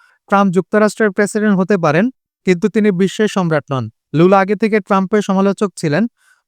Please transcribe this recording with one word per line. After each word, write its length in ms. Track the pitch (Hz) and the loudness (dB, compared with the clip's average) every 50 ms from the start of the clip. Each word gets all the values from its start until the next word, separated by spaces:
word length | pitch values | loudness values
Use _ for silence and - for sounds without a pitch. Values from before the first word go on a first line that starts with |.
| _ _ _ _ _ - | _ _ _ _ _ 0
ট্রাম্প 260 | 208 196 202 196 165 | 2 2 2 2 2
যুক্তরাষ্ট্রের 580 | 190 180 - - 214 214 208 - - 226 214 | 0 -2 0 0 0 0 0 0 -2 -2 -2
প্রেসিডেন্ট 440 | 185 - 208 196 - 220 208 214 202 180 | 0 -2 -2 -2 -2 -2 0 0 0 0
হতে 200 | 190 165 208 185 | 0 0 0 0
পারেন, 280 | 165 156 143 160 208 254 - _ _ _ _ _ _ | 0 0 2 2 0 -2 -4 _ _ _ _ _ _
কিন্তু 240 | - 185 175 190 214 | -2 0 0 0 -2
তিনি 220 | - 226 208 214 | 0 0 0 0
বিশ্বের 360 | 185 170 196 180 - - 220 202 | 2 0 0 -2 0 -2 -2 -2
সম্রাট 360 | - 196 180 170 160 147 - - | -2 -2 -2 0 -2 -2 -4 -4
নন। 180 | 139 131 117 110 - _ _ _ - | -6 -6 -6 -8 -12 _ _ _ 0
লুলা 260 | 147 170 185 196 196 | 2 4 4 4 4
আগে 160 | 190 190 208 | 2 0 -2
থেকে 240 | 190 - 214 202 214 | -2 -2 -2 -2 -2
ট্রাম্পের 420 | 190 - 202 190 190 180 - 214 | -2 0 0 -2 0 0 -2 -2
সমালোচক 480 | 196 - 196 190 196 196 196 - 214 190 - - | -2 0 -2 0 0 -2 -2 -2 -4 -6 -6 -6
ছিলেন, 260 | - 160 143 170 220 240 - _ _ _ _ _ _ | -4 -2 -2 -2 -2 -4 -6 _ _ _ _ _ _